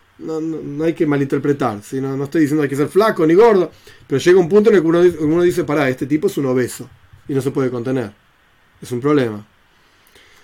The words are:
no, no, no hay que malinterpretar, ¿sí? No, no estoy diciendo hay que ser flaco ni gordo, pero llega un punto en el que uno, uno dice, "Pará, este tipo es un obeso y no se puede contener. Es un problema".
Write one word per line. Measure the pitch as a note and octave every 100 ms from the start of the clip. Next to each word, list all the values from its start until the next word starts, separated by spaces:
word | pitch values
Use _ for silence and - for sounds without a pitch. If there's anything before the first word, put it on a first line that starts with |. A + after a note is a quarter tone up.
| _ -
no, | E3 D#3+
no, | D#3+ D#3
no | C#3+ C#3+ E3
hay |
que | D#3+ D#3
malinterpretar, | C#3+ C#3 C#3+ C#3+ C3+ B2+ G#2
¿sí? | - C3+
No, | C3+ C3+
no | C#3
estoy | E3+
diciendo | C#3+ D3+
hay | C#3
que | C3+
ser | D3
flaco | F3+ A3 - D#3+
ni |
gordo, | E3+ A#3 G3 E3 - - - -
pero | C3+
llega | E3+ F#3
un | E3
punto | G3+ G#3+
en | G3
el |
que | D#3+
uno, | E3+ F3+ D#3+
uno | D3+ E3+
dice, | F3 F3 D3
"Pará, | D3+ C3+
este | B2+ C3
tipo | D#3 F#3+
es | F3+
un | C3+
obeso | B2+ A#2+ - B2 _ _ - -
y |
no | C3+
se | C3
puede | C#3+ C3
contener. | B2 A#2 C3+ G#2+ - _ _ _ _ _ _
Es | G#2
un | B2
problema". | C#3 D3 A#2+ G#2 G#2+ _ _ _ _ _ _ _ _ _